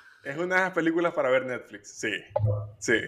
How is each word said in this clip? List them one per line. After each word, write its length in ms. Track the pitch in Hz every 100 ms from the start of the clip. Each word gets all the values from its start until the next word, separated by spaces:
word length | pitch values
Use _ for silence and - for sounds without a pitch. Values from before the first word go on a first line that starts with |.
| - -
Es 120 | 139 147
una 200 | 180 185
de 40 |
esas 100 | 185
películas 380 | 170 165 165 170
para 160 | 160 131
ver 160 | 131 127
Netflix, 520 | 120 - 104 - -
sí, 120 | 113 92 - - 107 101 - -
sí. 160 | - 110